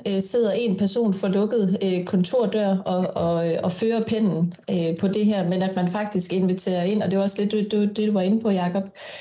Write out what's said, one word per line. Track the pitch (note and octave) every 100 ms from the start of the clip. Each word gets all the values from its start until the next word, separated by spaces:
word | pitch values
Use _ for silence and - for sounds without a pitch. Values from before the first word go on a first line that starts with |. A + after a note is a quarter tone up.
| G#3
øh, | G3
sidder | F#3+ A#3+ A3
en | G3+ A#3 F#3
person | G3+ A#3+ A3+
for | F3+ G3+
lukket, | G3 G#3+ A#3+ F#3+ F#3+
øh, | F#3+ F3+
kontordør | F3 F#3+ F3+ B4+ G3+ G#3+ G3+ F#3+
og, | F#3+ F#3 F#3
og, | - E3+ E3+ E3+
øh, | E3
og | F#3
fører | - A3+ A#3
pennen, | A3 A3 G#3+ D#3+ F3 - -
øh, | F#3+ E3 E3+
på | G3
det | G#3 G#3
her, | G3+ E3+
men | F3+
at | F#3+ F#3
man | F3+
faktisk | G3+ G#3 F#3 F3
inviterer | F#3+ F#3 F#3 - F3+
ind, | F3 G#3+
og | F#3
det | G3
var |
også | G3 -
lidt | G#3
det, | G#3+ G#3
det, | G#3+ G#3 G#3
det, | G#3+
du |
var | G#3
inde | F#3 A3+
på, | A3+
Jacob, | F#3+ F3 F#3+ G3 - - -